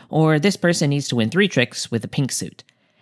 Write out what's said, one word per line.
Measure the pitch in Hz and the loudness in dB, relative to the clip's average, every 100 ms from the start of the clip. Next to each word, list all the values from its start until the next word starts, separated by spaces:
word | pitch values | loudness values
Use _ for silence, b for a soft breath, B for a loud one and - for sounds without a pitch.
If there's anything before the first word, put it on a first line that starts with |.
| B | B
or | 156 156 151 | 2 2 4
this | 202 190 | 2 2
person | 175 170 147 | 0 0 0
needs | 143 - | 0 -2
to | 120 | -2
win | 110 | 0
three | 165 202 | 2 2
tricks | - 120 - - | 2 0 -4 -6
with | 117 | -4
a | - | -4
pink | - 131 | -4 -4
suit. | - 92 - _ b b b | -4 -8 -14 _ b b b